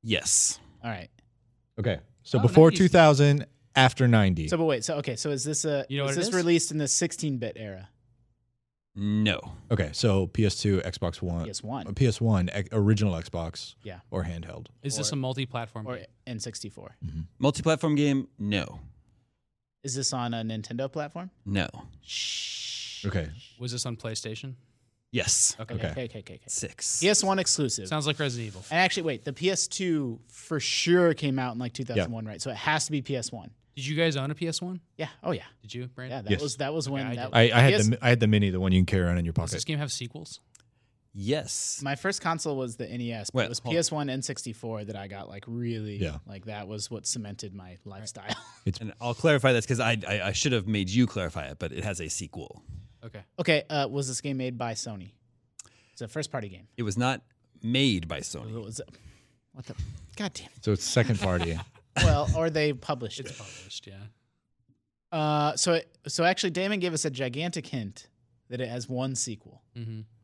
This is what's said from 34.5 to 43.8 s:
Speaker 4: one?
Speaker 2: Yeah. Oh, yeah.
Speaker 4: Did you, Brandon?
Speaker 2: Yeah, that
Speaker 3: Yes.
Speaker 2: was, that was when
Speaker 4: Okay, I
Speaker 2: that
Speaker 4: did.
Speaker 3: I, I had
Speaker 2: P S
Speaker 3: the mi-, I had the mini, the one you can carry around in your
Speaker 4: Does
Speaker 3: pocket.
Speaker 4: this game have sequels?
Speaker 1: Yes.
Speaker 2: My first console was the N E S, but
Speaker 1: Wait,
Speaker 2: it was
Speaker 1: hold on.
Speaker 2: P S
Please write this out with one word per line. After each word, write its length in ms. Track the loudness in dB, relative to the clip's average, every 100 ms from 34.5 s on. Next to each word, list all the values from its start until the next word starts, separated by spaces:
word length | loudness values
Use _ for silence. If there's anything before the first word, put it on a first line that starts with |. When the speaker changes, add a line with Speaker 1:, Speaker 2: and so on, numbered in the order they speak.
| -4
Speaker 4:
one? 200 | -6 -10 _ -10
Speaker 2:
Yeah. 120 | -10 -6
Oh, 80 | -4
yeah. 120 | -4 -6 _
Speaker 4:
Did 100 | -14
you, 140 | -10 -10
Brandon? 320 | -12 -10 -10
Speaker 2:
Yeah, 40 |
that 80 | 0
Speaker 3:
Yes. 120 | 0
Speaker 2:
was, 140 | 0 -4
that 160 | -4
was 140 | -2 -4
when 140 | -4 -4
Speaker 4:
Okay, 60 |
I 20 | -6
Speaker 2:
that 160 | 0
Speaker 4:
did. 200 | 4 6
Speaker 3:
I, 20 | 8
I 40 |
had 80 | 6
Speaker 2:
P 40 | 6
S 80 |
Speaker 3:
the 60 | 4
mi-, 40 | 4
I 60 | 4
had 120 | 4
the 60 | 6
mini, 240 | 6 4
the 80 | 2
one 120 | 4
you 80 | 4
can 60 | 4
carry 180 | 4
around 140 | 2 0
in 60 |
your 80 | 0
Speaker 4:
Does 100 | -2
Speaker 3:
pocket. 100 | -4
Speaker 4:
this 120 | -6
game 140 | -4 -4
have 140 | -4
sequels? 480 | -6 -10 -12 -16 -20 _ _ _ _ _ _ _
Speaker 1:
Yes. 680 | -8 -2 -2 -2 -6 -6 -6
Speaker 2:
My 120 | -6
first 260 | -4 -4 -4
console 360 | -4 -4 -4 -4
was 200 | -4 -6
the 140 | -10
N 100 | -6
E 120 | -6
S, 180 | -6 -4
but 80 | -2
Speaker 1:
Wait, 60 |
Speaker 2:
it 40 | -2
was 100 | -4
Speaker 1:
hold 120 | -2
on. 40 |
Speaker 2:
P 20 |
S 140 | 0